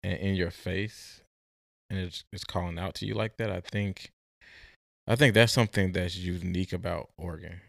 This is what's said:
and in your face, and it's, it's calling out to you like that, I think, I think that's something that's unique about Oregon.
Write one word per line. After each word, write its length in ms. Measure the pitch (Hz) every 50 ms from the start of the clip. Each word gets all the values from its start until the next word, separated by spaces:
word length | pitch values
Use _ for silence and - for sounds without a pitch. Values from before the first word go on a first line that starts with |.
| -
and 160 | - 90 -
in 160 | 95 98 98
your 160 | 92 90 85
face, 680 | - - - 92 90 95 104 107 - - - - - - _ _ _ _ _ _ _ _ _ _ _ _ _ _
and 100 | 98 95
it's, 240 | 92 90 - - - _
it's 120 | - 95 -
calling 340 | - - 90 90 87 82
out 180 | 85 92 95 -
to 100 | - -
you 80 | 101 107
like 240 | 107 110 110 -
that, 140 | - 113 107
I 100 | 92 90
think, 500 | - - - 101 101 98 92 - - - _ _ _ _ _ _ - - - - - - - _ _ _ _ _ _
I 80 | - 113
think 180 | 120 147 127 101
that's 200 | 110 117 113 -
something 380 | 131 113 101 - 104 95 92
that's 240 | 90 92 90 90 87
unique 580 | 90 90 90 90 87 87 90 90 90 92 - 92
about 360 | 87 95 87 87 82 - - _
Oregon. 440 | - 87 87 82 78 85 82 87 90 -